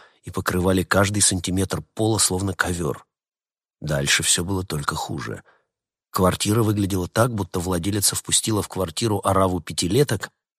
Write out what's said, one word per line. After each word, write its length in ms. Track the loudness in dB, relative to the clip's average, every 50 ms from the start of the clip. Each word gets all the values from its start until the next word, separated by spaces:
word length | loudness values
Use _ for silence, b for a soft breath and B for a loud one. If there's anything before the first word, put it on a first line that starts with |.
| b b b b b
и 60 | -10
покрывали 520 | -8 -6 -4 -2 0 2 2 4 2 2 2
каждый 400 | 2 2 2 2 2 2 2 2
сантиметр 600 | 2 2 0 -2 -2 0 0 0 0 -2 -4 -6 -8 _
пола, 240 | -2 0 2 2 2
словно 360 | 2 0 0 0 -2 -2 -2
ковер. 520 | -2 -2 -2 -2 -2 -2 -4 -4 -6 -10 _ _ _ _ _ _ _ _ _ _ _ _ _ _ _
Дальше 420 | -6 -4 -2 0 0 2 2 2 2
все 220 | 2 0 0 0
было 200 | -2 -2 -4 -4
только 300 | -4 -6 -4 -4 -4 -4
хуже. 480 | -4 -6 -6 -8 -8 -8 -8 -10 -12 b b b b b b b _ _ _ _ _ _ _
Квартира 520 | 0 2 2 2 2 2 0 2 2 4 4
выглядела 460 | 2 2 2 0 0 0 -2 -4 -2
так, 260 | 0 0 0 2 0
будто 240 | -2 -4 -4 -4 -4
владелица 560 | -2 -2 -2 -2 -2 -2 -2 0 0 0 -2
впустила 480 | -2 -2 -2 -2 0 0 0 0 0 -2
в 60 | -2
квартиру 520 | -4 -4 -4 -4 -2 -2 -2 0 0 0 2
ораву 360 | 2 4 4 4 2 2 0
пятилеток 720 | -4 -4 -4 -4 -2 2 2 2 2 2 0 -4 -6 -8 -14 _ _ _ _